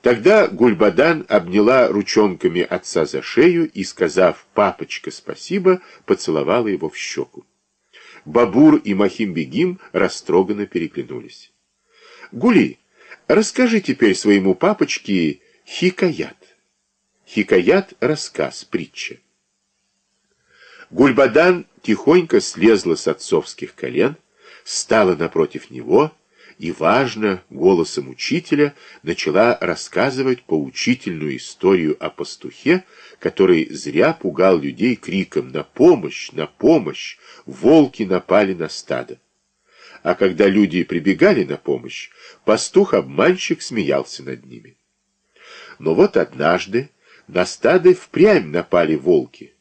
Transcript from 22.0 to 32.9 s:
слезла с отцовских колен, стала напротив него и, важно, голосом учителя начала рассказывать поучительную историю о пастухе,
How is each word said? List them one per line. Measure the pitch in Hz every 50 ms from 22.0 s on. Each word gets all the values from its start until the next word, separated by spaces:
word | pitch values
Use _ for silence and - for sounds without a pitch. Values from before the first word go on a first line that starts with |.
| - - 160 180 170 160 - 104
слезла | - - - - 90 113 113 95 - 90 80
с | 76 -
отцовских | 82 76 - - - 87 78 - - - - - - _
колен, | - - 65 64 71 101 135 156 _ _ _ _ _ _ - - - _
стала | - - - - - 107 113 104 92 87
напротив | 73 82 82 - 82 78 73 - 71 - _
него | 64 64 58 58 85 117 151 156 _ _ _ _ _ _ - - _ _
и, | 80 82
важно, | 78 - 78 85 107 127 139 123 104 107 107 104 95 90 _ _
голосом | - - 78 92 95 85 80 - - - 69 65
учителя | 64 - - - 135 170 165 - 156 143 147 143 143 _ - - - -
начала | _ 78 85 - - 78 76 95 110 123 107 -
рассказывать | - 87 85 - - - - 87 113 139 127 131 131 131 127 123 _
поучительную | - 82 78 71 67 - - - - 127 127 - - 87 78 76 76 67
историю | 64 - - - _ - 92 98 90 80 76 73 -
о | - 78
пастухе, | - - 76 - - _ - 67 - - - 135 175 185 - _